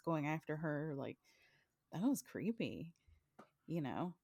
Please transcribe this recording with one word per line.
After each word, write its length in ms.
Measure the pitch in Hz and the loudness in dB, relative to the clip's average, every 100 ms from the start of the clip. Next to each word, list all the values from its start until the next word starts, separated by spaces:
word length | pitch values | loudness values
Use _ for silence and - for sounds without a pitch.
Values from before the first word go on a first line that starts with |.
going 240 | - 160 147 | 0 2 2
after 300 | 156 - 151 | 0 0 -2
her. 360 | 160 147 156 139 | 0 0 0 -2
Like, 180 | 117 - _ - - - _ _ _ | -4 -8 _ -20 -20 -20 _ _ _
that 80 | 151 | 0
was 200 | 233 277 | 2 2
creepy, 720 | - - 170 226 139 82 165 - - - _ - - _ - | 0 -4 -2 0 -2 -2 -8 -12 -20 -20 _ -20 -20 _ -4
you 140 | 165 | 0
know? 340 | 139 90 175 170 | 0 0 -2 -4